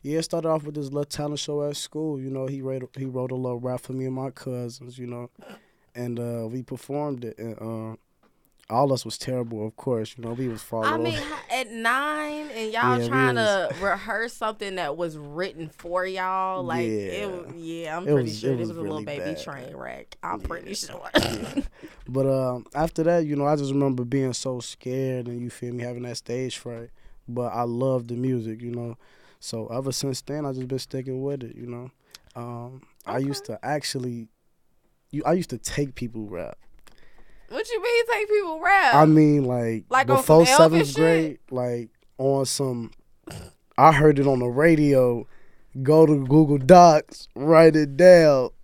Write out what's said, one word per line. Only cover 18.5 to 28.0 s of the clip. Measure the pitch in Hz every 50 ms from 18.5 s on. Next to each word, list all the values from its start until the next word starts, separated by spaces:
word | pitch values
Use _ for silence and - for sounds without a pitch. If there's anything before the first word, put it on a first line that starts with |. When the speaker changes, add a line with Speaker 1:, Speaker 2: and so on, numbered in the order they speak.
Speaker 1:
it | 135
Speaker 2:
it | 120
was | 117 110
Speaker 1:
was | 110
Speaker 2:
a | -
little | - - 101
Speaker 1:
really | - -
Speaker 2:
baby | - - - 87 98 85
Speaker 1:
bad. | 156 143
Speaker 2:
train | 160 143 135 123 - -
wreck. | - 64 64 62 - - _ - _ -
I'm | 170 175 202
Speaker 1:
Yeah. | 190
Speaker 2:
pretty | - 170 175 175 190 196
sure. | 214 - - 160 - - 185
<laughs> | -
Speaker 1:
Yeah. | 202 - - - - 220 - - 277 - - _ - - - - - - -
But, | 123 135 135
um, | 135 135 131 131 127 123 123 - - -
after | 143 160 160 - - 160
that, | 165 175 170 165
you | 147 147
know, | 143 143
I | 143 156
just | 147 143 135
remember | 135 143 143 139 131 123 123
being | 120 135 139 135 131 120
so | - - 135 127 123
scared | 113 - - _ - 127 127 135 135 131 127 127 120
and, | 120 120 120
you | 120 120
feel | - - - 120 123
me, | 123 120
having | 123 120 123 120
that | 123 117
stage | - _ - 120 127 131 127 -
fright. | - - 123 117 117 117 120 - - - - - - _
But | - 120 123 123 117 90
I | 117 120
love | 120 117 120 127 135 131 127